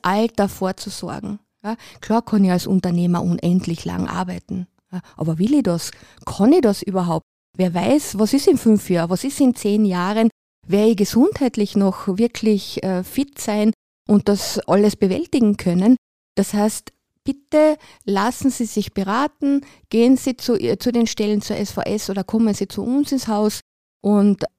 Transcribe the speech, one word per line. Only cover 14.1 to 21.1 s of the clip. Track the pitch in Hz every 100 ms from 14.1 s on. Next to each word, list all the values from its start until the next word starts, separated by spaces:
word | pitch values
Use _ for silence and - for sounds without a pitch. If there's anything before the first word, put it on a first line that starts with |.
| 208 -
das | 202 - - -
alles | 190 208
bewältigen | - 190 214 339 294 214 202
können? | 185 175 202 254 _ _ _ -
Das | 196
heißt, | 208 214 - - - _ _
bitte | - 269 _ 302 311 302 - _
lassen | - 196 214 - 269
Sie | - 220
sich | - 196
beraten, | - 190 226 294 - 277 277 - _ _
gehen | 226 240 262
Sie | - 247
zu, | - 233 120 196
zu | 247
den | 240
Stellen | 226